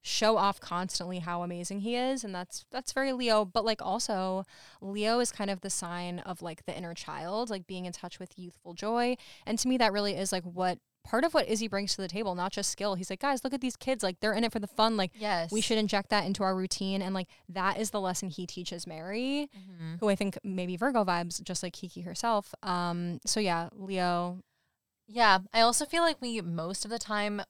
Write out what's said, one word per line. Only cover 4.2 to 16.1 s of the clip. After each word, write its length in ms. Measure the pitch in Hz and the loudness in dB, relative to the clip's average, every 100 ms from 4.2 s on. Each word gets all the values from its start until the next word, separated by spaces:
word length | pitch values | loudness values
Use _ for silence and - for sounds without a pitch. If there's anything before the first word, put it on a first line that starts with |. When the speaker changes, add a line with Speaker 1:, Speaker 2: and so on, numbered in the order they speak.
| 190 185 190 - - - | 0 -2 -6 -16 -20 -14
Speaker 1:
Leo 400 | 196 202 214 233 | -8 -2 2 2
is 100 | 240 | 0
kind 180 | - 196 | -2 -4
of 100 | 190 | -4
the 100 | 196 | -4
sign 480 | - 175 175 175 175 | -6 -4 -6 -6 -6
of, 220 | - 180 | -8 -8
like, 220 | 170 156 - | -10 -10 -10
the 100 | - | -8
inner 160 | 175 | -8
child, 560 | 180 - 143 165 208 233 | -10 -8 -8 -4 -2 -2
like, 180 | 196 170 | -4 -6
being 180 | 185 180 | -8 -8
in 60 | |
touch 260 | 170 180 - | -8 -12 -12
with 180 | 185 - | -14 -14
youthful 380 | 180 - 175 | -16 -16 -16
joy. 420 | 175 208 233 240 247 - - - | -6 -2 2 2 -2 -8 -16 -4
And 140 | 226 | 0
to 80 | 254 | 2
me, 80 | 254 | 4
that 140 | 220 | 4
really 240 | 202 202 190 | 4 0 0
is, 160 | 190 | 0
like, 120 | 185 | -2
what, 340 | 175 175 180 180 _ _ | -4 0 0 0 _ _
part 180 | - 226 | 0 2
of 100 | 320 | 4
what 120 | 320 - | 4 2
Izzy 200 | 220 220 | 0 0
brings 260 | 196 202 | -2 -2
to 80 | - | -2
the 60 | 185 | -2
table, 260 | 185 214 | -2 -2
not 160 | 180 185 | -2 -2
just 180 | 208 196 | -2 -4
skill. 280 | - 202 185 | -2 -2 -2
He's 140 | 185 | -4
like, 100 | 190 | -2
"Guys, 240 | 277 262 | 0 0
look 100 | 269 | 0
at 60 | 269 | -2
these 160 | 254 - | -2 -2
kids. 260 | - 262 | -2 0
Like, 160 | 190 185 | 0 0
they're 140 | 214 | 0
in 100 | 208 | 2
it 80 | 226 | 2
for 80 | 226 | 0
the 80 | 202 | -4
fun. 300 | - 220 220 | 4 4 4
Like, 160 | 185 208 | 0 -2
Speaker 2:
Yes. 360 | 208 180 165 | 0 0 0
Speaker 1:
we 80 | 214 | 0
should 180 | - 220 | 2 2
inject 320 | 214 202 196 | 4 2 2